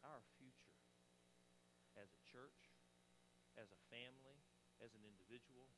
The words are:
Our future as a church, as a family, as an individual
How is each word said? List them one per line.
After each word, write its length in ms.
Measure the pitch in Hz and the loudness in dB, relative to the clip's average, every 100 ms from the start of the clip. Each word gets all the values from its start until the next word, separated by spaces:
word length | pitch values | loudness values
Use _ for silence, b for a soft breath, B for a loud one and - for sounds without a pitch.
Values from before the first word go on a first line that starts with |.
Our 180 | 139 147 107 - | 6 4 4 -4
future 380 | 131 123 - - - - - - - - - - - - - - | -4 -4 -8 -8 -10 -10 -10 -10 -10 -10 -10 -10 -10 -10 -4 0
as 160 | 101 | 0
a 80 | - - | -2 -2
church, 460 | 123 139 - - - - - - - - - - 117 | 0 0 -2 -8 -8 -10 -10 -10 -10 -10 -10 -2 4
as 160 | 107 | 4
a 80 | 95 - | 4 4
family, 540 | 117 123 131 131 143 - - - - | 8 8 6 -2 -4 -6 -10 -12 0
as 120 | 117 | 2
an 120 | 110 107 | 2 -2
individual 680 | 98 92 120 120 127 131 | -2 2 2 2 -4 -4